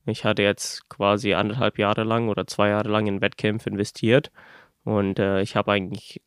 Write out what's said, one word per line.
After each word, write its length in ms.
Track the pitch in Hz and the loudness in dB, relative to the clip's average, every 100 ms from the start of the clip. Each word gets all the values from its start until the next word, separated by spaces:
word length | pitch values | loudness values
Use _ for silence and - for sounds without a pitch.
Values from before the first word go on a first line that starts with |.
| - | -8
ich 200 | 110 110 | -4 0
hatte 180 | 107 | 2
jetzt 440 | 101 101 - - - | 2 0 -6 -12 -14
quasi 440 | - 101 104 104 | -2 2 2 2
anderthalb 460 | 90 104 117 104 - | 0 0 0 -2 0
Jahre 240 | 104 107 | 0 0
lang 260 | 113 113 117 | 0 0 0
oder 160 | 101 95 | -2 -4
zwei 240 | - 104 | 0 2
Jahre 200 | 104 107 | 2 0
lang 180 | 107 107 | 0 0
in 120 | 98 | 0
Wettkämpfe 520 | 101 - 107 107 - | -2 0 -2 -2 -4
investiert 600 | 101 101 - 110 127 - _ - - - _ - | -4 -6 -2 2 2 2 _ -20 -20 -20 _ -2
und, 320 | 107 98 95 | 0 0 0
äh, 240 | 98 98 | 0 0
ich 140 | 101 - | 0 0
habe 160 | 104 | 2
eigentlich 500 | 101 92 - - - | 0 0 -8 -12 -20